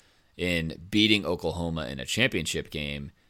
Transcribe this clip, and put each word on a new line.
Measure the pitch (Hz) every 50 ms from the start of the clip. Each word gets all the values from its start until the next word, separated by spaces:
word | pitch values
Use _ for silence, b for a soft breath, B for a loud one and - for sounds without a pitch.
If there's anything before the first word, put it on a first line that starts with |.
| b b b b b b b
in | - 87 90 87 82 80 80 - - 82 92
beating | - 107 107 110 107 101 85
Oklahoma | 78 90 85 - 82 78 87 85 85 82 80 76
in | 60 69 67
a | 64
championship | - - 107 123 131 - 90 80 - - - - -
game. | - 78 73 71 71 71 71 - - _ _